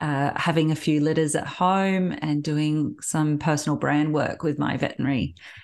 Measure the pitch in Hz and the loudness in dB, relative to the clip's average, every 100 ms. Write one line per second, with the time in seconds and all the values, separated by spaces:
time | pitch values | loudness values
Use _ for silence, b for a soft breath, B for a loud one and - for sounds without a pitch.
0 | 156 139 139 - - 160 156 151 - 151 | -4 0 -2 -2 0 2 2 2 2 2
1 | 147 156 156 156 - - 185 190 190 190 | 2 2 2 0 -4 0 2 2 2 2
2 | 185 - 156 147 147 151 151 151 143 - | 0 -2 -2 -2 0 0 2 2 0 -4
3 | - 165 151 147 160 151 151 147 139 147 | -4 0 2 2 0 0 0 0 0 2
4 | 151 151 - - 165 147 139 156 143 - | 2 0 -2 -2 -4 -2 -2 -2 -4 -2
5 | 135 135 82 85 B B | -2 0 -2 -6 B B